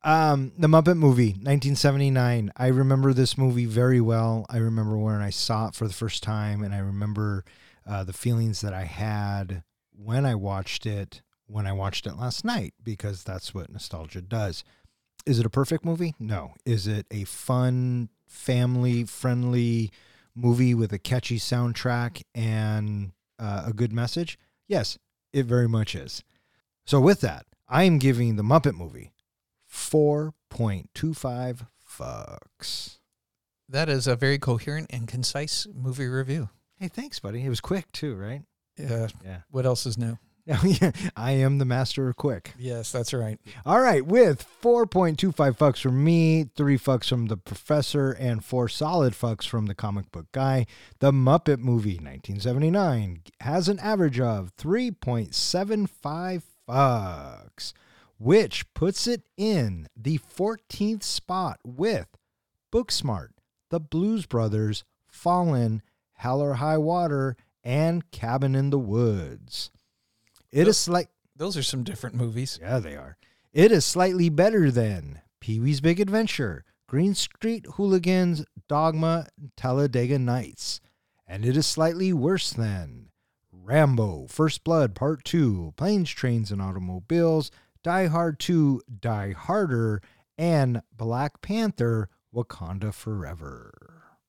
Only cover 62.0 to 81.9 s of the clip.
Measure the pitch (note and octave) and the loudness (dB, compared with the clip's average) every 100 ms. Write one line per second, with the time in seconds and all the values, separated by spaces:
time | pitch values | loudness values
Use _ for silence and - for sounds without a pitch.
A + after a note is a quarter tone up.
62 | E2+ _ _ _ _ _ _ D3+ - - | -6 _ _ _ _ _ _ -2 0 -4
63 | C#3+ G2+ - _ _ _ _ E3+ D3+ D#3+ | -2 -4 -6 _ _ _ _ -6 -2 0
64 | G3+ A3+ E3+ A#2+ A2 G#2+ G#2+ G#2 - _ | 0 0 -2 -2 0 0 -2 -4 -10 _
65 | _ - E3+ F3+ E3+ C3+ A#2 A2 - _ | _ -6 0 2 2 2 0 -2 -8 _
66 | _ _ B2 C3+ C#3+ C3 D3 D#3 D3+ F3 | _ _ -4 0 0 -2 0 0 2 0
67 | E3+ C#3+ C3+ B2 _ _ A#2+ C3+ D#3+ F3 | 0 0 -2 -6 _ _ -4 0 2 0
68 | - - A#2 C3 C3+ C3+ C#3 C#3 A2+ A2 | -4 -8 -4 0 2 2 2 0 0 2
69 | A#2+ G2+ E2+ A#2 - - - _ _ _ | 2 0 -4 -12 -14 -12 -12 _ _ _
70 | _ _ _ _ _ C#3 F#3 G#3+ - F3 | _ _ _ _ _ 4 6 4 2 0
71 | E3+ _ _ _ E3+ E3 C3 C3+ B2 G3+ | -2 _ _ _ -6 -4 -4 -4 -6 -8
72 | - A#2+ A#2+ A2+ C3 - F2 B2+ E2+ C#2+ | -8 -4 -4 -4 -8 -8 -4 -4 -4 -12
73 | C2+ - _ _ _ C#3+ G3 G3+ - F3+ | -16 -20 _ _ _ 6 8 8 2 2
74 | F#3 F#3 E3+ D3+ F#3+ A3 D#3 A#2+ A2 F#2+ | 2 4 2 4 4 6 4 4 0 -2
75 | C#2+ C#2+ _ _ - A2 B2 C#3+ D#3 E3+ | -8 -16 _ _ -6 -2 0 2 2 2
76 | G3+ G#3 A3 - A#2+ D2 - _ _ C3 | 2 0 0 -2 -4 -6 -14 _ _ 0
77 | F#3+ G3+ - _ A3 A3+ - - G3+ F#3 | 0 0 -4 _ -4 -4 -8 -2 2 2
78 | F3 F#3 F3+ D#3+ - - - D3 D#3+ D#3+ | 4 2 2 0 -4 -16 -4 0 2 2
79 | D#3+ E3+ D3+ _ C#3+ - B2+ C3 C#3+ B2 | 0 0 -4 _ -20 -6 -2 2 2 2
80 | B2 C#3 B2 B2 G2+ - - - _ _ | 0 0 0 -2 -4 -10 -10 -10 _ _
81 | _ _ _ F#2+ A2+ C3 D3+ - D#3+ | _ _ _ -4 0 2 0 2 0